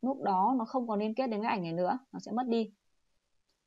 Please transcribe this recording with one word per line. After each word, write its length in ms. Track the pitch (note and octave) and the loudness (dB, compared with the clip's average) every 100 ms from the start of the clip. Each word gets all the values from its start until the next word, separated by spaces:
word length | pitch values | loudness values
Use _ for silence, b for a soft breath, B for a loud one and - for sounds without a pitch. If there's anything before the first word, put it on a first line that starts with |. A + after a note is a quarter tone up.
Lúc 220 | B3 C4+ | -4 -2
đó 320 | G3+ F#3 G#3 C4 | 0 4 4 2
nó 80 | A3+ | 0
không 220 | C4+ A#3 | -2 0
còn 120 | G#3 | 0
liên 140 | G#3+ | 0
kết 140 | A3 C4 | 0 0
đến 140 | G#3+ | 0
cái 100 | A3+ | 0
ảnh 120 | A3+ | -2
này 100 | E3+ | -2
nữa, 260 | E3 F3+ B3 - | 0 0 0 -6
nó 80 | F#3 | -12
sẽ 120 | - | -6
mất 160 | A3 B3+ | -4 0
đi. 240 | A3+ G#3 - _ _ _ _ _ _ _ _ | 0 0 -6 _ _ _ _ _ _ _ _